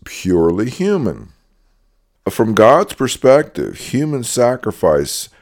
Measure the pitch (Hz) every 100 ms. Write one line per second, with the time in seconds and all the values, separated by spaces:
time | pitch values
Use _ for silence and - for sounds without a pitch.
0 | - - 92 87 82 90 120 131 190 202
1 | 113 - 98 _ _ _ _ _ _ _
2 | _ _ - - 110 107 107 151 202 -
3 | 131 - 131 139 151 - 55 - - 123
4 | 156 143 120 - 120 127 110 - 87 76
5 | 71 - - _